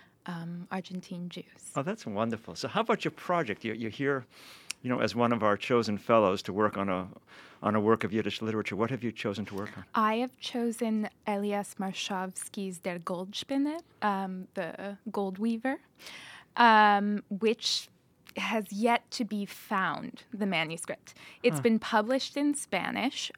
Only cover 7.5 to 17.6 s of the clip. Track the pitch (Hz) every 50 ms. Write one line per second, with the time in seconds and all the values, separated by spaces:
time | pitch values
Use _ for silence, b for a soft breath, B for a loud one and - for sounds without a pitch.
7.5 | B B - 104 104 107 104 110 113 110 - 101 101 110 104 101 - - 113 110
8.5 | 107 110 101 - 104 92 113 117 135 117 120 113 110 - - 113 98 113 104 -
9.5 | 101 98 104 101 - 101 95 - - 233 220 214 220 226 254 254 - _ - -
10.5 | - 247 233 240 220 - 240 226 220 214 214 196 - _ _ - 208 202 202 208
11.5 | 202 202 202 - - - 196 190 180 - - - 208 185 185 185 185 - - -
12.5 | - 220 196 190 180 170 - 190 175 175 170 - 185 170 185 190 208 - - -
13.5 | 277 277 277 294 302 339 339 _ _ _ - 208 202 190 196 185 190 185 185 -
14.5 | _ 196 175 165 - - 190 202 202 196 _ 220 196 208 202 190 185 190 214 233
15.5 | 226 226 - 262 277 - - _ _ B B B B B B B B B B B
16.5 | _ - 240 233 220 214 214 208 208 202 202 208 208 202 - _ 208 185 220 220
17.5 | 233 -